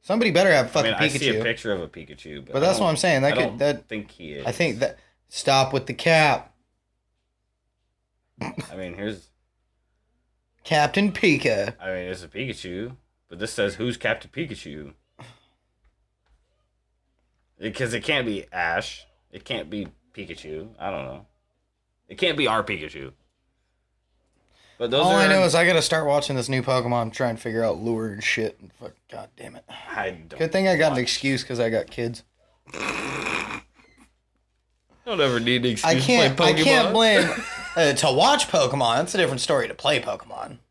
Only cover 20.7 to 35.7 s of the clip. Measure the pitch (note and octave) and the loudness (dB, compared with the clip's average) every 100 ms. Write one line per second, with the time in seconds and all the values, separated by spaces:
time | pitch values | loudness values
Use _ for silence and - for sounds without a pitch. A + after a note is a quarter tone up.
20.7 | A2 F#2+ F2 C2 C2 - _ _ _ _ | -10 -8 -8 -10 -14 -20 _ _ _ _
21.7 | _ _ _ _ G#2 F3 D3 B2+ A2 G#2+ | _ _ _ _ -4 -2 0 0 0 -2
22.7 | F#2 D#2 C#2+ C2+ _ _ _ _ _ _ | -6 -8 -12 -16 _ _ _ _ _ _
23.7 | _ _ _ _ _ _ _ _ _ _ | _ _ _ _ _ _ _ _ _ _
24.7 | _ A#2 C3 F3 G3 F#3+ F#3+ F3+ E3 F3 | _ 0 2 4 6 6 6 6 4 4
25.7 | E3+ - D#3+ D3 C#3+ C#3+ C3+ A#2+ C3 B2+ | 4 2 0 2 0 0 -4 -2 -2 0
26.7 | B2+ A#2+ A#2+ A2+ - B2 A2+ A#2+ A2+ A2+ | 0 0 -2 -2 -2 -4 -2 -4 0 0
27.7 | E2 A2+ A2+ A2 G2+ - - A2 - F#2+ | -2 -2 -2 -4 -4 -2 -2 -4 -6 -20
28.7 | _ G2 _ _ - - - A#2 - - | _ -20 _ _ -18 -18 -16 -18 -18 -20
29.7 | - - - G2 F2 D#2+ - D#3+ F#3+ F#3+ | -20 -12 -8 -8 -8 -18 -4 0 2 2
30.7 | E3+ D#3 B2+ A#2+ - C3+ C3+ - A#2+ A2+ | 4 2 2 -2 -2 -2 -2 -4 -2 0
31.7 | A2 - - A#2 A#2 _ _ _ _ - | 0 -4 -6 -6 -6 _ _ _ _ -16
32.7 | - - - - - - - - - _ | -8 -6 -6 -8 -6 -6 -6 -8 -12 _
33.7 | _ _ _ _ _ _ _ _ _ _ | _ _ _ _ _ _ _ _ _ _
34.7 | _ _ _ A#3+ G3 C#3 A#2+ A#2 B2 B2 | _ _ _ -6 2 2 2 2 2 2